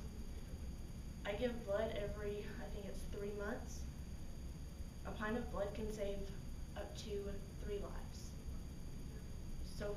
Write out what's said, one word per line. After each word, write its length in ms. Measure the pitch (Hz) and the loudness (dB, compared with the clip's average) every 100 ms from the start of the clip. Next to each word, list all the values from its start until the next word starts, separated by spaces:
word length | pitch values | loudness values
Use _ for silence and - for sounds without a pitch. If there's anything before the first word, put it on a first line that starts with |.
| - - - - - - - - - - - - | -2 -2 -2 -2 -2 -2 -2 -2 -2 -4 -4 -2
I 80 | 202 | 0
give 320 | 214 247 226 208 | 4 4 4 4
blood 280 | 202 220 - | 4 4 4
every, 440 | 202 - 202 208 220 233 | 2 2 2 0 0 -2
I 80 | - | -2
think 120 | 208 190 | -2 -2
it's 140 | 190 - 202 | -2 0 0
three 160 | 202 202 | 0 0
months. 420 | 202 247 - - - - - - - - - - - - - - - | 0 0 0 -2 -2 -2 -4 -2 -2 -2 -4 -4 -4 -4 -4 -2 -2
A 40 | |
pint 260 | 208 214 240 | 0 2 2
of 140 | - | 2
blood 200 | 190 202 | 2 2
can 180 | 220 214 | 2 0
save 260 | 208 175 196 - - - - - 151 | 2 2 2 0 0 -2 -2 -2 -2
up 200 | - - | -2 -2
to 260 | - 135 135 - - - | 0 0 2 0 -2 -2
three 160 | - 202 | 0 2
lives. 520 | - - - - - - - - - - - - - - - - - - - - | 2 0 -2 -2 -4 -2 -2 -2 -2 -2 -2 -2 -2 -2 -2 -2 0 0 0 2
So 160 | 208 | 2